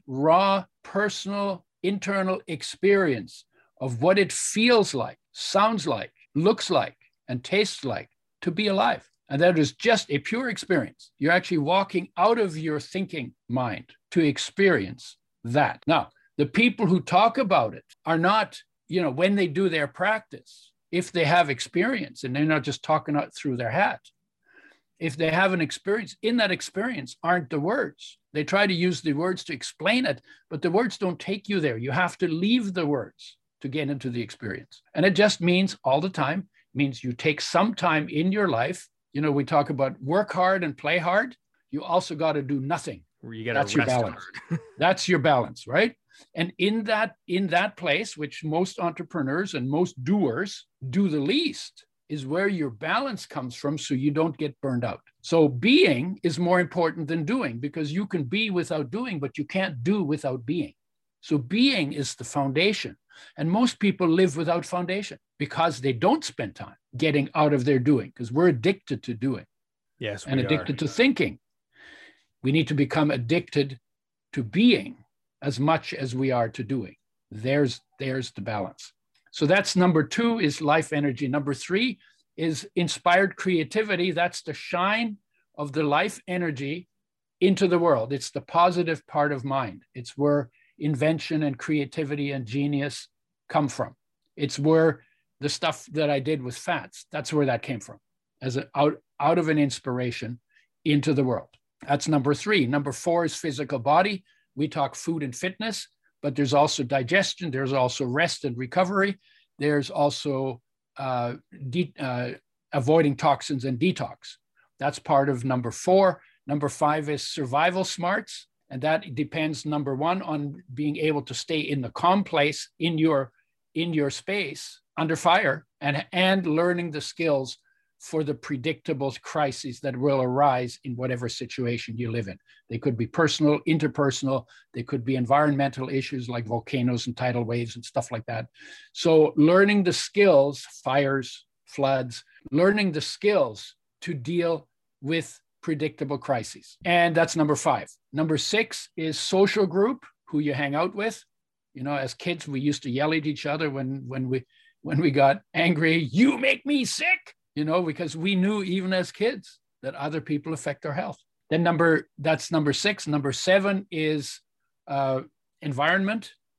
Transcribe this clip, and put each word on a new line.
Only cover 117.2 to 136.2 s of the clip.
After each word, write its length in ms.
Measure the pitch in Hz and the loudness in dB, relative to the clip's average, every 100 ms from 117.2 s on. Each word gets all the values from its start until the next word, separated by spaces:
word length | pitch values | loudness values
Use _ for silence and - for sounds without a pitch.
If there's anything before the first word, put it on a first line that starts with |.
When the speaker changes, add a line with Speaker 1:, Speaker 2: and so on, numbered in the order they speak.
| - | -6
Speaker 1:
survival 560 | - 127 139 175 185 | -6 -2 2 2 2
smarts. 640 | 185 - 175 214 220 - - _ _ | -4 -4 -2 -2 -6 -14 -20 _ _
And 120 | 131 | -4
that 300 | 147 160 165 | 0 0 -2
depends, 520 | 123 147 160 156 147 151 | -6 -6 -4 -4 -4 -4
number 280 | 147 139 135 | -4 -4 -2
one, 260 | 160 190 | -2 -2
on 420 | - 151 143 - - | -4 -6 -6 -10 -12
being 220 | 127 147 147 | -6 -4 -2
able 240 | 156 147 | 0 -2
to 100 | 123 | -4
stay 260 | 131 - 156 | -8 -4 -4
in 220 | 143 139 | -2 -4
the 100 | 120 | -4
calm 320 | - 170 202 | 0 2 2
place 460 | 190 156 147 - - - | 2 2 0 -2 -10 -6
in 180 | 165 160 | -2 2
your, 340 | 160 143 131 _ _ _ _ 156 | 2 2 -2 _ _ _ _ -6
in 180 | 170 | -2
your 160 | 156 139 | 0 -2
space 720 | - - 202 151 - - - _ - | -4 -4 -4 -4 -8 -14 -20 _ -4
under 180 | 160 156 | -2 2
fire 500 | 170 170 160 151 - _ | 4 4 4 -2 -8 _
and, 240 | 143 143 - | -4 -4 -4
and 340 | 180 185 196 175 | 0 2 2 2
learning 440 | 156 175 175 175 | 2 2 0 -4
the 100 | 147 | -6
skills 560 | - - 165 139 127 - _ _ _ _ | -8 -2 0 2 -2 -10 _ _ _ _
for 240 | - 160 | -6 -4
the 100 | 147 | -2
predictable 840 | 143 - 139 147 156 - 143 135 - | -6 -6 -4 -4 -4 -4 -4 -4 -6
crises 580 | - 156 143 - 135 120 | -6 -2 -2 -2 -10 -8
that 160 | 139 127 | -6 -2
will 260 | 143 135 | 0 2
arise 560 | 127 127 143 127 123 - | 2 4 4 2 -2 -8
in 100 | 135 120 | -10 -6
whatever 340 | 127 120 120 | -4 -4 -6
situation 680 | - 120 - 120 117 - 110 | -6 -8 -4 -4 -4 -6 -6
you 140 | 117 | -4
live 160 | 117 98 | -4 -6
in. 100 | 95 _ _ - | -10 _ _ -10
They 80 | 117 | -4
could 200 | 139 117 | -2 -2
be 100 | 113 | -2
personal, 520 | - 156 - 151 147 - | 2 2 4 2 2 2
interpersonal, 800 | 156 147 135 139 123 135 131 - - _ | 0 0 0 0 0 -2 -2 -4 -16 _
they 100 | 117 | -10
could 220 | 120 139 117 | -6 -4 -2
be 100 | 131 | -2
environmental 720 | 120 143 151 139 139 131 131 | 2 4 4 2 0 -4 -4
issues 380 | 135 - 135 | -4 -4 -6